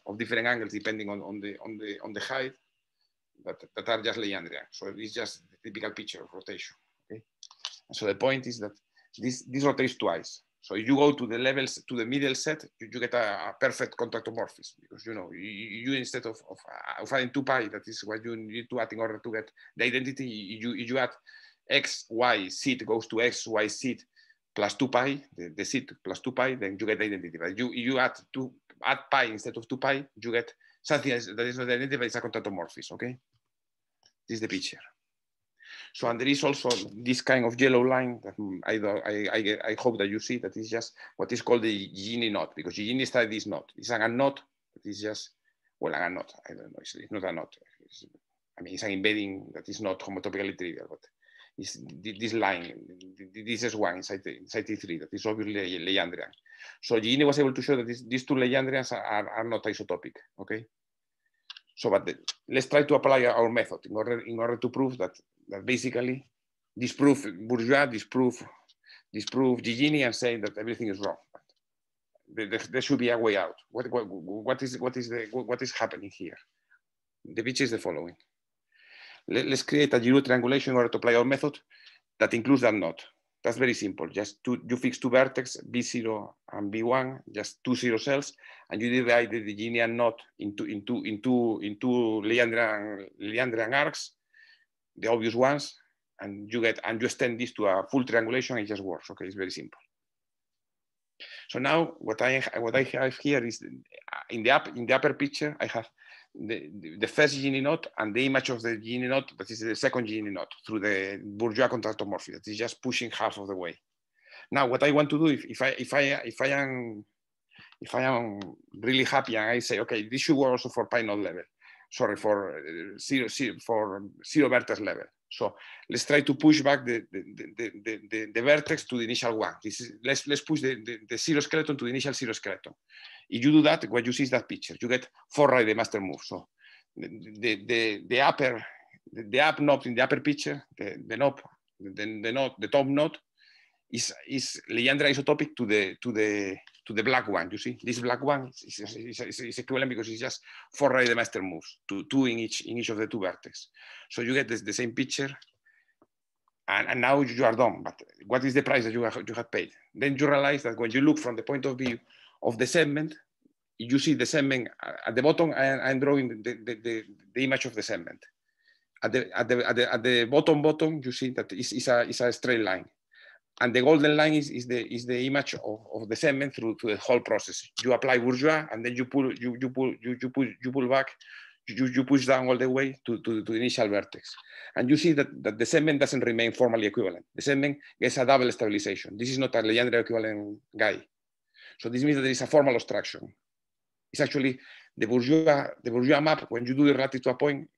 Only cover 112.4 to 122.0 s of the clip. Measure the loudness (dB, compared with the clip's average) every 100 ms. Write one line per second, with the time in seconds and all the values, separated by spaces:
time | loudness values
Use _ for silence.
112.4 | -10 -6 -6 -6 -4 -4 -4 -2 -4 -4
113.4 | -8 -8 -8 -12 _ _ _ _ _ -20
114.4 | -2 2 2 4 6 6 4 4 4 2
115.4 | -2 -2 0 0 0 2 2 0 -4 -2
116.4 | 0 0 -2 -4 -6 -10 -16 _ _ _
117.4 | _ -20 -20 -18 -6 0 2 0 -2 -6
118.4 | -10 -14 _ -6 0 2 4 2 0 0
119.4 | 0 0 0 -2 -2 -4 -2 0 2 4
120.4 | 4 2 -2 -4 0 0 0 -2 -4 -6
121.4 | -14 _ -20 -20 _ -2